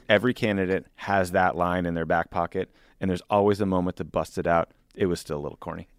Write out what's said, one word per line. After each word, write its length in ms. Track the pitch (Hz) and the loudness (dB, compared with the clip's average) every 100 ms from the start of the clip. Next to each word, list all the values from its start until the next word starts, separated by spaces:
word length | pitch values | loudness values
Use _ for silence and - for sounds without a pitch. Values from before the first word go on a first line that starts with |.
| - | 4
every 240 | 104 120 | 4 4
candidate 520 | - 110 98 92 92 - - | 0 0 0 0 -2 -4 -10
has 360 | - 98 90 | 0 0 2
that 240 | 92 92 82 | 2 2 2
line 300 | 87 90 87 | 0 0 -2
in 80 | |
their 120 | 85 80 | -2 0
back 240 | 85 - | 0 -2
pocket, 380 | 95 85 95 90 _ _ - | -4 -4 -4 -8 _ _ -6
and 100 | 95 | -4
there's 120 | 90 - | -2 0
always 320 | 104 101 101 | 2 4 2
a 40 | 98 | 0
moment 300 | 92 90 - | 0 -2 -6
to 60 | |
bust 340 | 80 87 78 92 | -6 -4 -4 -4
it 100 | 85 | 2
out. 240 | 85 82 _ _ - | 2 0 _ _ -2
It 120 | 95 | -2
was 120 | 85 | -2
still 180 | - 73 | -6 -8
a 40 | |
little 160 | 71 - | -8 -12
corny. 300 | 85 82 - | -14 -14 -12